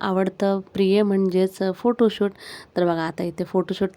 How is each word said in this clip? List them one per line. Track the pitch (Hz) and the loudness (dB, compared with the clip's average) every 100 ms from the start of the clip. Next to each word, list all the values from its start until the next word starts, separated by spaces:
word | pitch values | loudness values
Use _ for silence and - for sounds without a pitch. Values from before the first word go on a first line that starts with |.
आवडतं | 202 190 190 190 196 196 190 | -2 0 -2 0 -2 -2 -4
प्रिय | 190 190 202 | 0 2 4
म्हणजेच | 208 196 190 185 185 - 190 | 2 2 2 2 0 0 -4
फोटोशूट. | 185 240 240 226 - 202 - - - - - | 0 -2 2 2 2 -2 -4 -16 -18 -8 0
तर | |
बघा | 175 165 | 0 0
आता | 160 160 | -2 -4
इथे | 175 165 | -6 -6
फोटोशूट | 175 190 170 190 190 | -2 -2 -2 -2 -2